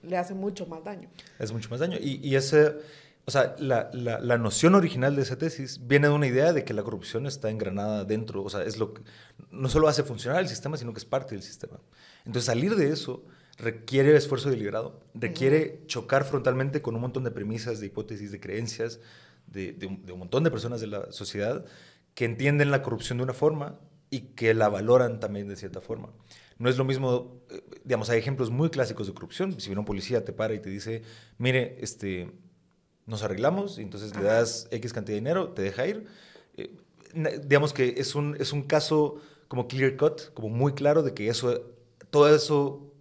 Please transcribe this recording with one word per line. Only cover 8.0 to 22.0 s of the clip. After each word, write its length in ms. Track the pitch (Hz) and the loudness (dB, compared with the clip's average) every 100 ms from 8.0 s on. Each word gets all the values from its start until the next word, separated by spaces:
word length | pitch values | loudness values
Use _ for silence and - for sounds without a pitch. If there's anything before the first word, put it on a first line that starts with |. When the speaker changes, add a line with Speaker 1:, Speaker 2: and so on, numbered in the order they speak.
Speaker 2:
dentro, 380 | 95 107 110 98 | -2 -2 -2 -6
o 80 | 98 | -6
sea, 140 | 101 | -4
es 120 | 90 104 | -4 -2
lo 160 | 107 | -4
que, 100 | - - - - _ - | -6 -20 -20 -20 _ -18
no 200 | - 131 | -4 2
solo 180 | 151 156 | 6 6
hace 140 | 143 | 4
funcionar 400 | 135 113 120 156 | 0 -4 -2 0
el 60 | 185 | 0
sistema, 280 | 113 139 156 | -4 -6 -6
sino 160 | 117 | -8
que 60 | 110 | -10
es 80 | - | -4
parte 280 | 135 131 | -4 -4
del 80 | 104 | -12
sistema. 380 | - - - - _ _ - - - | -12 -14 -14 -16 _ _ -20 -20 -6
Entonces, 180 | 120 | -4
salir 320 | 117 117 175 220 | 0 0 2 2
de 140 | 143 | 2
eso 340 | 156 - 127 - - _ - | 0 -4 -10 -12 -20 _ -6
requiere 580 | 113 113 - 135 139 | -6 -6 0 4 8
esfuerzo 360 | 151 139 131 139 | 8 6 -2 0
deliberado, 500 | 120 104 107 127 - _ | -2 -2 -4 -6 -12 _
requiere 600 | 113 117 85 131 151 156 - | -6 -6 0 4 4 4 -6
Speaker 1:
Ujú. 80 | - | -8
Speaker 2:
chocar 380 | 123 113 135 | -8 0 0
frontalmente 580 | 135 139 127 127 135 147 | 2 0 0 0 0 -2
con 140 | 131 113 | -4 -4
un 40 | |
montón 240 | 123 131 | -4 -4
de 60 | 127 | -6
premisas, 500 | 110 101 113 113 110 | -6 -6 -6 -6 -6
de 60 | 101 | -8
hipótesis, 440 | 110 104 104 104 | -8 -10 -10 -10
de 100 | 98 | -12
creencias, 600 | - 104 113 - 113 113 - - - _ - | -8 -6 -6 -4 -6 -6 -20 -20 -20 _ -16
de, 260 | 98 95 | -10 -8
de 140 | - 95 | -8 -10
un, 180 | 95 | -10
de 80 | 95 | -12
un 60 | 90 | -14
montón 260 | 90 131 | -2 2
de 60 | 160 | 2
personas 320 | 117 113 120 | 0 -6 -6
de 60 | 110 | -6
la 240 | 104 - | -8 -10
sociedad 520 | - 101 104 104 147 175 - - _ | -12 -8 -4 -2 -4 -8 -20 -20 _